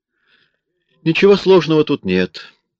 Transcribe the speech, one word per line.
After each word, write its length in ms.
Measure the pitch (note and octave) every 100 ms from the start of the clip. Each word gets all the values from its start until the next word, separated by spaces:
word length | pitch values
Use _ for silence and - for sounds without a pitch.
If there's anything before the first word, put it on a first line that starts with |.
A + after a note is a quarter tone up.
| _ _ _ _ _ _ _ _ _ _
Ничего 320 | E3 D#3+ G3+ G3
сложного 480 | F3+ F#3 D3+ D#3
тут 220 | D3 C#3+ G2+
нет. 460 | F#2 F#2 - - _ _ _